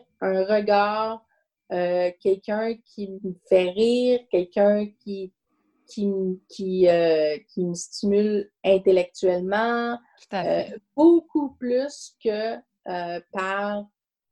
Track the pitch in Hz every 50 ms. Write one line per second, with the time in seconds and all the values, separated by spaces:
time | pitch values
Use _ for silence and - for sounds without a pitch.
0 | - _ _ - 190 190 190 190 190 196 214 208 202 208 202 202 208 208 214 220
1 | 220 220 226 226 _ _ _ _ _ _ _ _ _ - 180 175 180 175 180 180
2 | 180 180 175 _ - 196 196 196 - - 208 214 226 226 233 226 _ _ _ 208
3 | 202 190 190 196 202 190 180 - _ - 190 185 180 180 180 208 226 233 240 247
4 | 247 247 247 240 247 _ - 180 180 180 - 208 202 202 208 208 208 202 208 _
5 | - 208 196 190 190 190 _ _ _ _ _ _ _ _ _ _ _ _ - 220
6 | 202 202 196 190 190 185 185 185 _ _ - - 190 185 185 185 180 175 170 170
7 | 170 165 160 156 156 151 151 147 - _ - 196 180 175 175 170 - - - -
8 | - 202 202 202 208 214 208 202 202 - _ _ - 190 196 190 190 196 185 180
9 | 180 - - - 190 185 180 180 180 185 202 214 226 233 240 240 240 240 240 240
10 | _ _ _ _ - - 208 185 175 165 165 170 - 208 214 220 - _ _ 277
11 | 311 339 339 330 320 _ - 302 285 269 - - 254 240 247 254 277 285 - -
12 | - - _ _ - 226 208 214 220 226 233 240 - _ _ _ - - 180 180
13 | 175 175 175 170 - _ - 196 190 190 196 202 202 208 208 208 208 208 _ _
14 | _ _ _ _ _ _